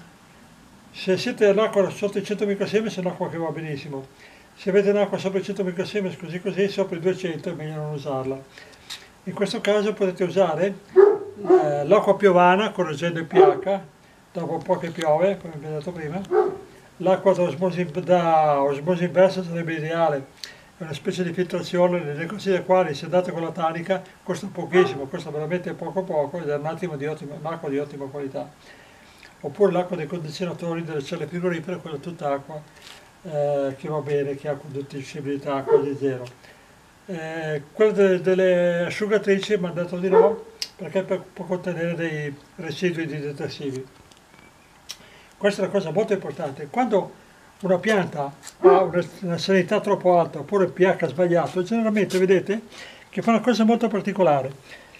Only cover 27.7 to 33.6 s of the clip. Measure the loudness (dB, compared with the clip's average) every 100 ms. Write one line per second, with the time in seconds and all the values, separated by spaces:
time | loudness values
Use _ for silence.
27.7 | -4 -4 -8 -10 -8 -8 -8 -10 -16 -20
28.7 | -20 -20 -20 -20 -20 -20 -14 -12 2 2
29.7 | 4 -2 -6 -6 -8 -10 -8 -8 -6 -6
30.7 | -6 -6 -6 -6 -8 -6 -4 -2 -2 -6
31.7 | -10 -8 -10 -10 -6 -4 -4 -6 -16 -16
32.7 | -20 -20 -20 -20 -20 -8 -2 0 0